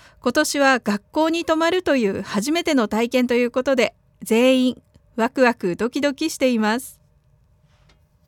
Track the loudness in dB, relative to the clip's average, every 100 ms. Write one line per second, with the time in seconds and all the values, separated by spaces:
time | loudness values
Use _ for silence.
0 | -20 _ -2 0 0 2 2 2 0 -4
1 | -4 -2 0 0 -2 0 0 0 0 0
2 | 0 -2 -4 -4 -2 -2 0 0 0 -2
3 | 0 0 0 0 0 -2 0 2 0 -4
4 | _ _ 0 2 4 4 2 -2 -12 _
5 | _ -4 -2 2 2 2 -4 -2 -4 -2
6 | -2 -2 -6 -2 0 0 0 -2 -6 -18
7 | _ _ _ _ _ _ _ _ _ _
8 | _ _